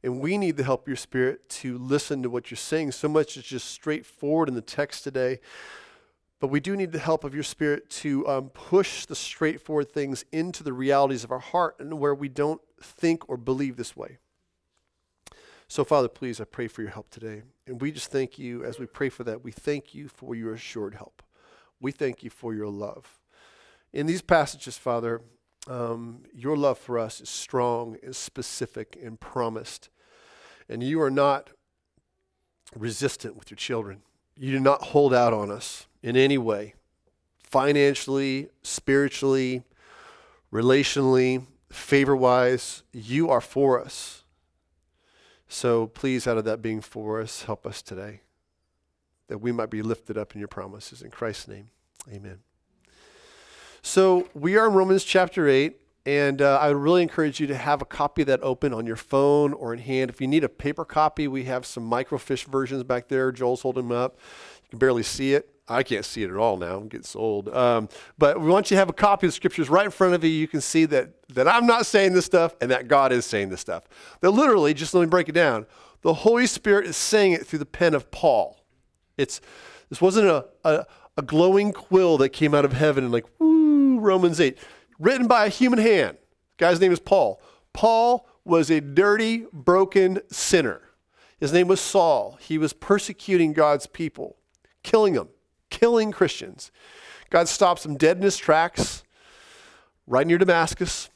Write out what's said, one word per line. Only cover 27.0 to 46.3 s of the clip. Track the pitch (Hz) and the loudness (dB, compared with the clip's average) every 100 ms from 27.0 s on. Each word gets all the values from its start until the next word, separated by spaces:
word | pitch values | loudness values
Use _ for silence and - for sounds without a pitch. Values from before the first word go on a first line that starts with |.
| 110 - | -6 -12
is | - | -14
strong, | - - 131 123 120 117 113 | -14 -8 -4 -2 -4 -8 -14
is | - 131 | -16 -16
specific | - - 123 - 123 - 110 - | -14 -14 -12 -10 -12 -12 -16 -16
and | 120 113 | -20 -20
promised. | - 131 117 110 110 - _ _ _ _ _ _ _ _ _ | -12 -6 -6 -8 -14 -20 _ _ _ _ _ _ _ _ _
And | 117 | -10
you | 123 160 | -6 -2
are | 147 | -2
not | 135 139 139 - _ _ _ _ _ _ _ _ _ _ _ - 113 | 2 2 0 -6 _ _ _ _ _ _ _ _ _ _ _ -20 -10
resistant | 113 107 139 - 113 101 | -10 -4 -6 -6 -14 -16
with | - | -20
your | 101 | -14
children. | - 117 101 101 _ _ _ _ | -8 -8 -8 -16 _ _ _ _
You | 131 | -6
do | 135 | 2
not | 135 139 | 2 2
hold | - 147 143 123 | 2 2 4 4
out | 120 | 2
on | 110 101 | 0 -4
us | 104 - - - _ | -10 -12 -16 -20 _
in | 117 127 | -2 2
any | 135 139 | 2 2
way, | 113 101 104 _ _ _ _ _ _ _ | -2 -6 -8 _ _ _ _ _ _ _
financially, | _ 135 139 147 143 135 - 139 139 131 143 _ | _ 0 2 2 2 0 -4 -4 -2 -6 -8 _
spiritually, | - - - 139 139 - 135 135 127 127 - _ _ - - - _ _ _ | -12 -10 0 0 0 -2 -2 0 -2 -6 -12 _ _ -20 -20 -20 _ _ _
relationally, | 104 120 135 135 143 131 127 127 127 127 _ _ | 0 2 4 2 0 2 4 2 -2 -6 _ _
favor-wise. | - - 139 135 135 127 123 123 127 - - _ | -18 0 2 4 2 4 4 2 0 -6 -14 _
You | 127 110 135 165 | -20 -6 -2 0
are | 127 | 0
for | - 135 139 123 | 0 0 2 0
us. | 131 - - - _ _ _ _ _ _ _ _ _ _ _ _ _ | -2 -14 -16 -18 _ _ _ _ _ _ _ _ _ _ _ _ _
So | - 123 117 113 | -6 0 0 -2
please, | - 135 127 | -6 -4 -4
out | 123 | -2